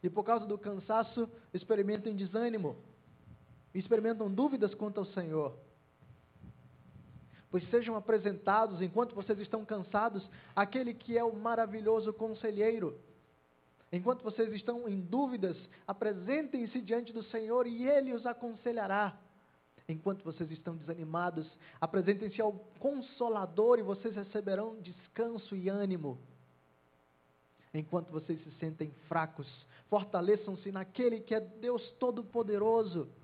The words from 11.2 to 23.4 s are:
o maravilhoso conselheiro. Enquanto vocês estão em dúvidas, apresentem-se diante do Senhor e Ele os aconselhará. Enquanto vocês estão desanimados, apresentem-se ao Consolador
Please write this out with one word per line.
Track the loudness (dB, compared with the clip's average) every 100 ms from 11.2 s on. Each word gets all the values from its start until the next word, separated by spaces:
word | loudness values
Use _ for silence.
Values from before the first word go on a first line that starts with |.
o | 2
maravilhoso | 0 0 2 0 0 2 4 2
conselheiro. | -2 -4 -2 -4 2 2 2 -2 -4 -18 -20 _ _ _ _ _ _ _
Enquanto | -2 0 0
vocês | -4 0 0
estão | 0 -4 -4 -2
em | -4
dúvidas, | 0 0 0 0 -2 -4 -12 -14 -8
apresentem-se | -2 -2 -2 0 0 0 -2 -2 -4
diante | 0 0 0
do | -8
Senhor | -6 -4 2 2 2
e | 0 4
Ele | 4 4
os | -2 -2
aconselhará. | -4 -8 -4 -2 -2 2 2 2 -2 -20 _ _ _ _ -20 -8
Enquanto | -2 -2 -2
vocês | -6 -6 -6
estão | -6 -8 -8
desanimados, | -8 -8 -4 0 0 -2 -8 -14 -20 -4
apresentem-se | 0 2 4 2 -2 0
ao | 0 0 -14 -2
Consolador | -2 -2 -8 -4 -2 0